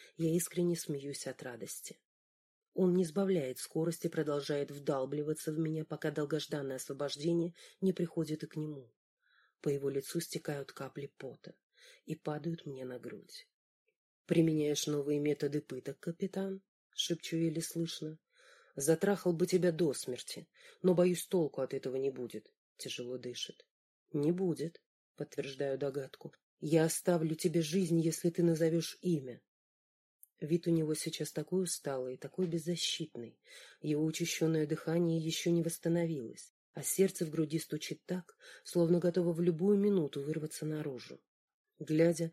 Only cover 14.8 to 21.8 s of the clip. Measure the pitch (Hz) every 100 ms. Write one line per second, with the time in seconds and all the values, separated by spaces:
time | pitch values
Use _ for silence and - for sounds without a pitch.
14.8 | - 147 143 147 147 143 143 147 - 127
15.8 | 143 135 - 170 185 190 196 190 _ _
16.8 | _ - - 165 - 165 165 156 - 165
17.8 | 165 - 156 156 _ _ - - _ -
18.8 | 156 160 202 190 180 165 180 185 175 160
19.8 | 165 123 - 123 - - - _ - -
20.8 | 185 175 180 175 - 185 151 - 131 135